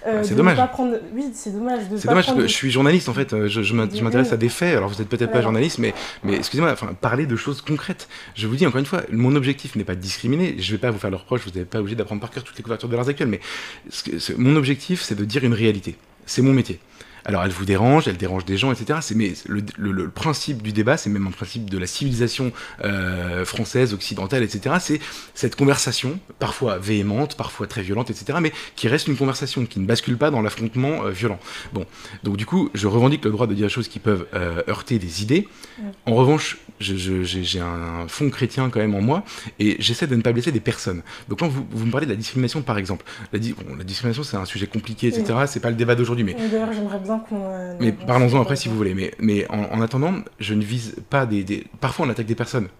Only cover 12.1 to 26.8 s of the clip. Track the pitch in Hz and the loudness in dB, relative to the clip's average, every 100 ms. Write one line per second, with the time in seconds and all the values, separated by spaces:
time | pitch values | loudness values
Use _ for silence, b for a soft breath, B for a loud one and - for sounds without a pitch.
12.1 | 104 113 - 123 - 110 110 120 120 123 | -6 -6 -10 -12 -14 -6 -6 -2 0 0
13.1 | 143 139 95 B B B B - - - | 0 -2 -2 B B B B -14 -10 -6
14.1 | 82 - - 123 156 135 139 - 180 - | -6 -4 2 4 6 4 -2 -2 -4 -2
15.1 | 101 104 131 131 113 113 101 87 - _ | -4 -2 0 2 4 2 2 -4 -12 _
16.1 | _ - - 131 135 110 85 _ B B | _ -6 2 6 6 2 -4 _ B B
17.1 | B - 98 95 90 98 95 117 151 139 | B -4 0 0 -2 2 4 8 6 4
18.1 | 90 92 95 92 95 135 123 110 156 151 | -2 -2 -2 -2 0 2 0 -2 -2 0
19.1 | 107 104 90 - 101 104 - 104 95 87 | 2 2 -2 -4 -4 -4 -4 -4 -2 -4
20.1 | - 160 143 - 131 107 104 107 156 - | -4 -2 -2 -4 -4 -2 0 2 2 2
21.1 | 101 98 92 95 117 104 95 90 - 139 | 0 -2 -4 -8 -8 -6 -4 -4 -4 -2
22.1 | 117 120 - 127 117 B B 101 98 92 | 0 0 0 -4 -4 B B -4 -2 -2
23.1 | 90 87 87 90 - 107 123 127 101 - | -2 -2 -2 -4 -4 -2 2 2 0 -6
24.1 | 98 98 131 107 104 113 175 - 151 B | -4 -2 0 0 -2 0 0 0 -2 B
25.1 | B B - 123 - 139 123 - 117 127 | B B -4 -2 4 4 6 2 -2 -2
26.1 | 180 - - - - 123 92 | -6 -10 -6 -4 0 0 0